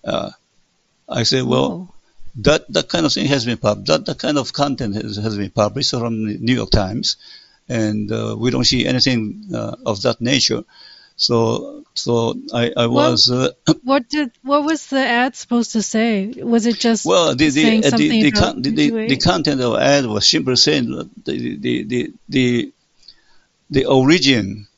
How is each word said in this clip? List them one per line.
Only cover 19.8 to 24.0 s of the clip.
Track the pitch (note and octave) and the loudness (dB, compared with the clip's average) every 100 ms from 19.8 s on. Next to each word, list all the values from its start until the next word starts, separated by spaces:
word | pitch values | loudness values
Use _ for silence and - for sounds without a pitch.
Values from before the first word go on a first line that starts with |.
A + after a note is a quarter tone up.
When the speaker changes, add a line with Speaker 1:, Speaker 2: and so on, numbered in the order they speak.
| C3+ C#3+ | 4 4
Speaker 1:
was | B2 G#2+ - | 2 2 2
simply | E3 B2+ B2+ | 2 2 2
saying | - D3 A#2 | 2 2 -2
that | - - - | -6 -10 -12
the, | - - A#2+ - | -8 -6 -6 -6
the, | B2 A#2+ | -4 -4
the, | G#2+ B2 D#3 - - | -2 -4 -6 -10 -4
the, | C3+ B2+ A#2+ - _ _ _ - _ _ - _ _ _ | 0 2 0 -4 _ _ _ -20 _ _ -20 _ _ _
the | C#3 B2+ | 0 4
origin | C3+ | 4